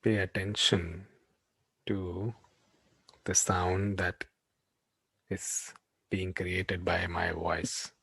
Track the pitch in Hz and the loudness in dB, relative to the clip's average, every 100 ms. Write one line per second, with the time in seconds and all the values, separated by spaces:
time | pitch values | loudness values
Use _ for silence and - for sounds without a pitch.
0 | 117 107 92 - 98 104 - 98 85 85 | 4 4 2 0 -2 2 4 4 2 -8
1 | 98 _ _ _ _ _ _ _ - 101 | -14 _ _ _ _ _ _ _ -4 -4
2 | 92 87 104 117 _ _ _ _ _ _ | -2 -4 -6 -8 _ _ _ _ _ _
3 | - - - - - 95 90 92 101 92 | -20 -12 0 2 4 2 2 2 2 0
4 | 90 - - _ _ _ _ _ _ _ | -2 -4 -12 _ _ _ _ _ _ _
5 | _ _ _ 95 - - - - _ _ | _ _ _ -6 -4 -6 -6 -18 _ _
6 | _ 95 92 - 90 92 92 92 87 87 | _ -2 -2 -2 -2 -2 -2 -2 0 0
7 | 87 87 85 85 85 82 - - - _ | 0 0 -2 -2 -2 -2 -2 -6 -8 _